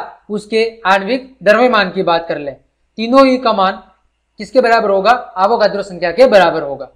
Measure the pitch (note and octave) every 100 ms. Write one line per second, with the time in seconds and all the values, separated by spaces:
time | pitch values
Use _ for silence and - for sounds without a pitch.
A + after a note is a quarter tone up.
0 | - - _ G#3 - A3 A3+ A3+ F3+ G3
1 | G3 B3+ - _ F3 G#3+ B3 A3 F#3+ F#3
2 | F3 E3+ E3 D#3 C#3+ C3 _ _ _ -
3 | A3 C4 C4+ B3+ B3 G3 F#3+ G3 - _
4 | _ _ _ _ G#3 C4 A3+ A3+ G#3 G3
5 | F#3+ A#3+ - - G3 A3+ G#3 G3+ F#3+ F3
6 | E3+ E3+ B3+ G#3 E3+ D#3+ D3 C3+ C3